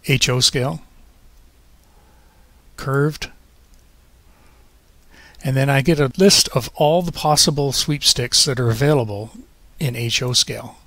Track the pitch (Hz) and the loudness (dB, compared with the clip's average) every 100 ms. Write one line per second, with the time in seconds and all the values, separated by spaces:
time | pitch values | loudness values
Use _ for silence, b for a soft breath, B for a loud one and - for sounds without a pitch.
0 | - 135 - 127 123 139 127 160 - - | 0 0 0 0 0 0 -4 -6 -14 -20
1 | - _ - - - _ _ - _ b | -20 _ -20 -20 -20 _ _ -20 _ b
2 | b b b b b b - - 135 139 | b b b b b b -20 -12 -4 0
3 | 147 151 - - _ _ _ - _ _ | 0 -2 -14 -16 _ _ _ -20 _ _
4 | _ _ _ b b b b _ _ _ | _ _ _ b b b b _ _ _
5 | _ b b b 143 131 135 139 135 160 | _ b b b -4 0 2 2 2 2
6 | 139 151 196 - - 135 - - 151 170 | 0 4 4 4 2 -2 -4 0 2 2
7 | 175 - 156 147 - 147 143 - - 147 | 0 -4 0 4 2 2 -2 -2 -4 -2
8 | - - 120 - 151 127 120 113 143 151 | 0 -2 0 0 0 0 0 2 2 2
9 | 113 101 110 - - _ - - 143 117 | 0 -6 -12 -16 -20 _ -20 -6 -4 -4
10 | 117 - 127 123 - 113 117 - | -4 -2 -2 -2 -2 -6 -12 -20